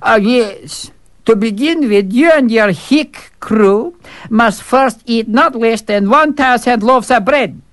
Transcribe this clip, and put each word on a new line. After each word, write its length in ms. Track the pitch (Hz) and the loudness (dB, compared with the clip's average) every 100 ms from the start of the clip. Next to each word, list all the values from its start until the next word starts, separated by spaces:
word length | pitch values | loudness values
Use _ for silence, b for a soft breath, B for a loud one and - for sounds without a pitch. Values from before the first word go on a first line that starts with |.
Ah, 140 | 202 220 | 2 0
yes. 720 | 208 247 214 190 - - - _ _ _ - | 2 0 -2 -6 -18 -16 -18 _ _ _ -2
To 80 | |
begin 540 | 226 220 202 285 330 269 | 0 0 -2 -2 -2 0
with, 240 | 202 196 | 0 0
you 180 | 233 330 | 0 2
and 200 | 320 247 | 4 2
your 200 | 226 208 | 2 0
hick 600 | 185 - 294 302 - - _ | -2 -2 -2 -2 -12 -20 _
crew 560 | - 214 202 202 311 - B B B | -4 2 2 2 -2 -12 B B B
must 320 | 220 226 - | 0 0 -2
first 400 | - 254 262 - - | -2 0 0 -2 -6
eat 200 | 226 220 | -4 -2
not 260 | 220 330 | 0 0
less 280 | 254 226 226 | 0 -2 -2
than 260 | 220 208 202 | -2 -2 2
one 260 | 269 311 | 2 2
thousand 480 | 294 262 247 247 240 | 0 0 0 0 -2
loaves 280 | 208 254 - | 2 0 2
of 140 | 247 | 0
bread. 360 | 196 294 214 - - | 2 0 -2 -8 -20